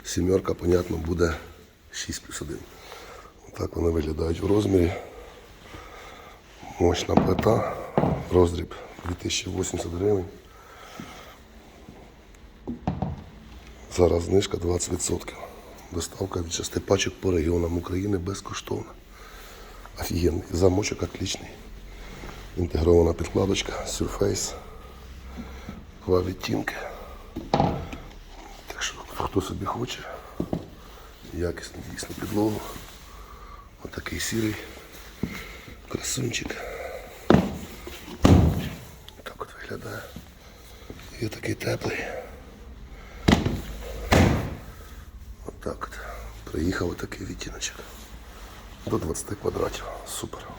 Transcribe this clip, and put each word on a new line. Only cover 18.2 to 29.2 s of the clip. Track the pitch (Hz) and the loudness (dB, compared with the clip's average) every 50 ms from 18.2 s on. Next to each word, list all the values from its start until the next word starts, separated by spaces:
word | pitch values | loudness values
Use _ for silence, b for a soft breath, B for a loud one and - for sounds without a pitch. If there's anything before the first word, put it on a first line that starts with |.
| 87 98 98 - - - - - - - - - 110 - - - - B B B B B B B B B B B B B B B B B - - | 0 -2 -4 -4 -6 -6 -8 -6 -4 -4 -4 -4 -4 -8 -14 -18 -18 B B B B B B B B B B B B B B B B B -8 -8
Офігенний. | - - - 85 85 82 80 90 - - | -4 0 2 4 4 4 4 4 -2 0
Замочок | - 82 92 92 90 98 104 - - - | 4 6 8 8 8 6 2 2 0 -2
отличний. | 104 - - - - - - - - - - - - - - - B B B B B B B B B B B B B B B | -2 -4 -2 -4 -2 -2 -2 -4 -6 -12 -14 -14 -14 -14 -14 -14 B B B B B B B B B B B B B B B
Інтегрована | 92 90 85 - 78 78 85 85 85 85 85 | -2 -2 2 2 4 8 10 10 10 10 8
підкладочка | 82 - 85 - - - 98 95 98 - - - | 4 2 -2 2 4 4 4 4 4 2 0 -2
Surface. | - - - - - - - - - - 98 101 98 - - - - - B B B B B B B B B B B B B B B B B B B B B B B B B - - - - | -4 -4 -4 -4 -2 0 0 -2 2 2 2 4 4 2 -2 -4 -4 -8 B B B B B B B B B B B B B B B B B B B B B B B B B -16 -16 -8 2
Два | 98 92 90 | 4 6 6
відтінки. | 90 90 92 - - - 110 104 - - - B B B B B B B B B B B - - - - - - - - - - - - - - - - - - - - - - - - - - - | 6 2 -2 -4 -2 0 0 0 0 -2 -4 B B B B B B B B B B B -10 -10 0 2 4 4 4 2 2 -2 -4 -6 -8 -10 -12 -14 -14 -16 -16 -16 -16 -16 -16 -16 -16 -16 -14
Так | - - - | -12 -6 -6
що, | - - - - - - - | -6 -6 -6 -8 -14 -12 -4
хто | - | -4